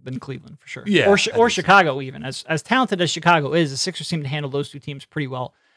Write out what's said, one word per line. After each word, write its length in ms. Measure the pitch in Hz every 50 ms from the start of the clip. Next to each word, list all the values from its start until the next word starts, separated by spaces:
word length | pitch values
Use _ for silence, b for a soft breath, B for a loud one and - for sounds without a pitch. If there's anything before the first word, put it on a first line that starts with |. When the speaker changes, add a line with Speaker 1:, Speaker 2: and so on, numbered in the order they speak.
| -
Speaker 1:
than 160 | 127 127 127
Cleveland, 380 | - - 131 - - 127 - -
for 80 | _ -
sure. 160 | - - - 202
Speaker 2:
Yeah, 200 | 202 165 120 202
Speaker 1:
Or 60 | 196 202
Chi-, 140 | - 220
Speaker 2:
I 60 | - 226
Speaker 1:
or 100 | 226 233
Speaker 2:
think 40 |
so. 100 | - -
Speaker 1:
Chicago, 400 | 170 175 190 202 180 156 131 139
even. 220 | 139 131 143 143 143
As, 200 | 135 - - - -
as 140 | 160 151 -
talented 360 | - 226 262 262 - 208 175
as 80 | 175 156
Chicago 420 | - 170 160 175 175 160 147 135 147
is, 180 | 170 165 143
the 60 | 135 127
Sixers 300 | - 190 170 - 156 -
seem 140 | 170 160 147
to 40 | 131
handle 200 | 143 151 147 139
those 180 | 131 143 143 -
two 100 | - 143
teams 260 | - - 143 139 -
pretty 220 | _ - 156 147 131
well. 260 | 131 127 127 - _ _ _ _ _